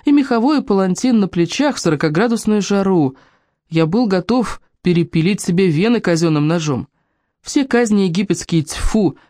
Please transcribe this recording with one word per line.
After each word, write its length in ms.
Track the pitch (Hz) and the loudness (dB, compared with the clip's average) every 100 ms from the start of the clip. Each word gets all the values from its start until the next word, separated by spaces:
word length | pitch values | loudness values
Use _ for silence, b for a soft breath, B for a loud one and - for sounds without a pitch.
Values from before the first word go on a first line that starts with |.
и 60 | - | 0
меховой 500 | 294 269 233 254 294 | 2 2 0 2 0
палантин 600 | - 196 190 180 254 226 | 0 0 0 0 0 2
на 80 | 190 | 0
плечах 480 | 175 170 - 285 - | 0 -2 0 -2 0
в 20 | |
сорокаградусную 840 | 175 147 160 156 233 226 214 208 | -2 0 0 0 0 0 0 0
жару. 540 | 196 202 190 180 135 b b b b b _ | 0 0 2 2 0 b b b b b _
Я 160 | 165 160 | -2 0
был 220 | 214 233 | 0 0
готов 520 | 185 170 247 202 - _ _ | -2 0 -2 -2 -8 _ _
перепилить 580 | 175 175 165 165 165 208 | 0 0 0 0 0 -2
себе 280 | - 175 190 | -2 2 2
вены 320 | 151 214 226 | 2 2 0
казённым 480 | 190 165 170 151 151 | 0 0 0 0 0
ножом. 400 | 170 151 127 143 _ _ _ _ _ | -2 -2 -6 -8 _ _ _ _ _
Все 220 | - 294 | -4 -2
казни 380 | 277 240 233 208 | 0 0 2 2
египетские, 600 | 190 170 202 165 - 165 | 0 -2 -2 -4 0 -2
тьфу, 520 | 143 - - 220 170 b | -2 -4 -2 0 0 b